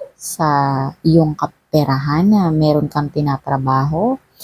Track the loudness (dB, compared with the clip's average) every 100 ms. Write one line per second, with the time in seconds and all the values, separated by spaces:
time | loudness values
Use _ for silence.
0 | -20 _ -12 -4 0 0 0 -2 -4 -4
1 | 2 4 2 -2 -8 -10 _ 0 0 -2
2 | -2 0 2 2 2 2 2 2 0 -4
3 | -4 -2 -2 -4 -4 -4 0 0 0 -2
4 | -2 -4 _ -20